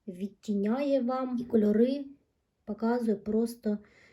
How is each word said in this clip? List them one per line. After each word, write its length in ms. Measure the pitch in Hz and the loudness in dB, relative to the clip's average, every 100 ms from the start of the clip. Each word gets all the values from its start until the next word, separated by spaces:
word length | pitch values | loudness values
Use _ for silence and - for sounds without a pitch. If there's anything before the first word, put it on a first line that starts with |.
| - | -16
відтіняє 920 | 175 196 - - 202 202 247 285 277 | -10 -10 -10 -4 -2 0 0 2 0
вам, 360 | 240 262 254 247 | 0 -2 -4 -4
і 40 | |
кольори 640 | - 226 208 214 247 285 277 - _ _ _ _ - | 0 2 4 4 4 2 -6 -14 _ _ _ _ -12
показує 500 | 208 226 247 226 202 | -4 0 0 0 -2
просто 640 | - 220 233 - 220 208 - _ - | 0 -2 -2 -4 -4 -4 -6 _ -20